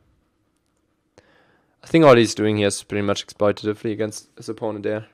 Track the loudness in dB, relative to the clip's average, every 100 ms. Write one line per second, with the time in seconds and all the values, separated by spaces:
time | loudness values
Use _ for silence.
0 | _ _ _ _ _ _ _ _ _ _
1 | _ _ _ _ _ _ _ _ -2 4
2 | 8 8 4 0 -2 0 -2 -4 -8 -6
3 | -4 -4 -8 -4 -2 -2 -6 -6 -6 -6
4 | -8 -10 -20 -18 -14 -10 -8 -8 -6 -8
5 | -10